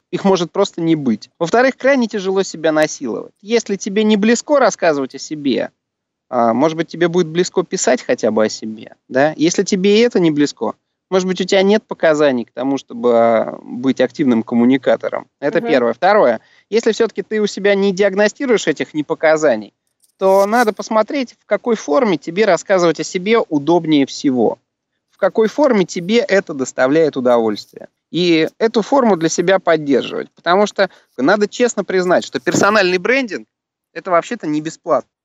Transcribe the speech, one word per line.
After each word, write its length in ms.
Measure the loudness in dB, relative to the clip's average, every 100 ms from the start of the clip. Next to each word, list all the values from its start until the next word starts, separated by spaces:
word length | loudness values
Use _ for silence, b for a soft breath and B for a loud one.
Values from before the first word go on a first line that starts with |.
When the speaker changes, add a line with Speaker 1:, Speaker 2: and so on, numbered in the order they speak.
| _
Speaker 1:
их 140 | -2 0
может 260 | 0 0
просто 300 | -2 -2 -2
не 160 | 0 0
быть. 320 | 0 -4 -6 -6
Во-вторых, 380 | -2 2 0 0
крайне 300 | 0 0 0
тяжело 360 | -4 -2 -2
себя 300 | -4 -4 -2
насиловать. 580 | 2 0 -2 -8 -8 -10 _
Если 360 | -4 -2 -2 -6
тебе 260 | -4 0
не 140 | 2 2
близко 420 | 2 0 0 2
рассказывать 560 | 2 2 0 0 -4 -10
о 20 |
себе, 540 | -12 -6 -2 -2 -4 _ _ _ _ _ _
а, 240 | 0 0
может 220 | 2 0 -2
быть, 140 | -8
тебе 180 | -2 0
будет 200 | 0 -2
близко 360 | -2 -4 -4
писать 380 | -4 -4 0 0
хотя 280 | -2 -2 -2
бы 120 | 0
о 60 | -2
себе, 480 | -4 -12 -14 -18 -20 -6
да? 260 | -2 0 0
Если 260 | -2 0
тебе 360 | -2 0 2 2
и 20 |
это 180 | 2 2
не 120 | 0
близко, 420 | 2 -2 -2 -8 -8 _ _ -4
может 200 | -2 -2
быть, 100 | -4
у 60 | 0
тебя 160 | 2
нет 180 | 2 0 -2
показаний 560 | -2 0 2 2 0
к 80 | -4
тому, 260 | -8 -6 -6
чтобы, 320 | -8 -4 0 2
а, 420 | 4 2 -2 -8
быть 380 | -14 -6 -2 0
активным 420 | -2 -2 0 0
коммуникатором. 840 | 0 0 2 2 0 -2 -2 -8 -10 _
Это 200 | -4 -2
Speaker 2:
Мгм. 80 | 0
Speaker 1:
первое. 240 | 2 0
Второе, 480 | 0 2 4 2 0 b b _
если 220 | -2 0
все-таки 300 | 0 -2 -4
ты 180 | -6 -2
у 80 | -4
себя 260 | 0 0
не 200 | 2 2
диагностируешь 720 | 2 0 2 0 0 -2 0 0
этих 260 | -4 -4
непоказаний, 800 | -6 -6 -2 2 2 2 0 -4 _ _ _ _ -2
то 280 | 2 2 2
надо 280 | 2 0
посмотреть, 640 | -2 -2 -2 0 -4 -8 _
в 60 | -6
какой 320 | -4 -2 -4
форме 400 | -2 0 2 0
тебе 260 | -2 -2
рассказывать 560 | 2 2 2 2 2 0
о 60 | -4
себе 320 | -6 0 0
удобнее 680 | 0 -2 0 0 2 2 2
всего. 520 | -2 -2 0 0 -2 _ _ _ _ _
В 80 | _
какой 260 | -2 0 0
форме 360 | 2 2 2 0
тебе 320 | -4 -2 0
это 380 | 2 0 0 -6
доставляет 600 | -6 -2 2 2 2 0
удовольствие. 760 | 2 2 2 -4 -10 -20 -20 _ _
И 400 | -2 2 2 0 -2
эту 240 | -2 -2
форму 360 | 0 2 2 2
для 120 | 0
себя 300 | 0 2 2
поддерживать. 720 | 2 0 2 0 -2 -8 -12
Потому 340 | _ -2 0 0
что 240 | 0 -4 b b -4
надо 320 | 0 0 0
честно 360 | -2 -2 -2
признать, 400 | -4 -2 0 0
что 160 | 0 -6
персональный 580 | -4 0 2 2 2 0
брендинг — 500 | 0 -2 -2 -8 -14 _ _ _ _
это 160 | -14 -2
вообще-то 380 | -2 -2 -6 -4
не 140 | -4
бесплатно. 480 | -6 -8 -2 -2 -2 _